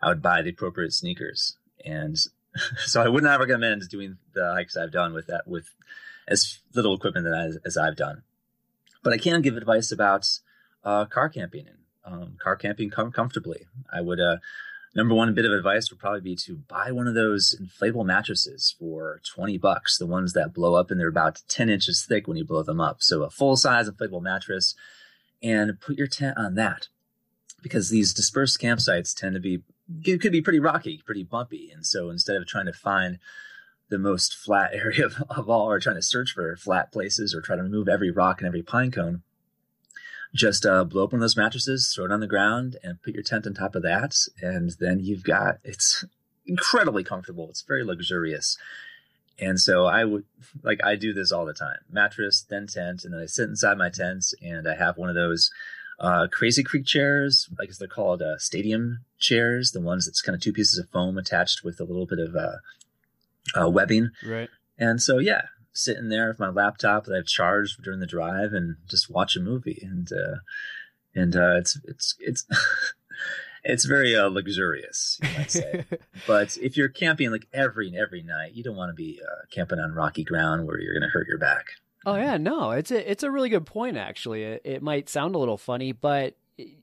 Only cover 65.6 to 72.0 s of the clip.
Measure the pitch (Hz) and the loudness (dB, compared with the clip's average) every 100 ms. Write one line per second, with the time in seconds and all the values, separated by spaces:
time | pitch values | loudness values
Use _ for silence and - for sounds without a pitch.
65.6 | _ - - 104 113 110 113 110 95 95 | _ -4 -2 -2 -2 0 0 -2 -2 2
66.6 | 104 - 107 107 - 92 82 - 90 104 | 2 2 2 2 0 -2 0 2 4 2
67.6 | 101 - 95 95 87 85 82 95 104 98 | 0 -4 -8 -6 -4 -4 -2 -2 -2 -2
68.6 | 85 78 - 92 - 95 - 92 92 127 | -4 -6 -4 0 0 0 0 0 -2 -4
69.6 | - - 95 92 127 92 95 - - - | -6 -10 -8 -6 -4 -4 -4 -6 -10 -12
70.6 | - - - _ _ 92 87 90 87 87 | -10 -12 -18 _ _ 0 2 4 4 4
71.6 | 85 - - - | 2 -4 -8 -6